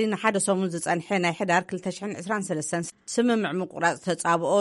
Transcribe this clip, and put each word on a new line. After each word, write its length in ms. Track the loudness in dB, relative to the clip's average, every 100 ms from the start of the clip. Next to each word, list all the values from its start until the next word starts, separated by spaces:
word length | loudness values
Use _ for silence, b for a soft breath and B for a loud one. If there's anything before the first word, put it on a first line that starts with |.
| 2
ንሓደ 320 | 2 2 2
ሰሙን 320 | 2 2 0
ዝጸንሐ 360 | -2 -2 -2 0 0
ናይ 160 | 0
ሕዳር 300 | 0 2 2
ክልተ 240 | 2 -6 -6
ሽሕን 240 | -6 -8 -8
ዕስራን 300 | -6 -4 -2
ሰለስተን 380 | -4 -2 -4 -4 -10 -4
ስምምዕ 440 | 0 2 2 0
ምቁራጽ 440 | -2 -6 0 0 0
ተጻብኦ 520 | -4 -2 2 2 4 4